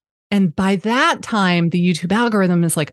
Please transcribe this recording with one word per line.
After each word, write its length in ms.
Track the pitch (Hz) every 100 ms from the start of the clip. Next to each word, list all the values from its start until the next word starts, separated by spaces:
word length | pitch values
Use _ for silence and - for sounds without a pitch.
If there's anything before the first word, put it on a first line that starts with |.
| _ _ _
And 260 | 202 190 170
by 200 | 190 196
that 440 | 214 247 330 277
time, 480 | - 220 185 175 170
the 100 | 175
YouTube 320 | 175 160 175
algorithm 540 | 208 240 214 185 175
is 100 | 170
like, 160 | 165 147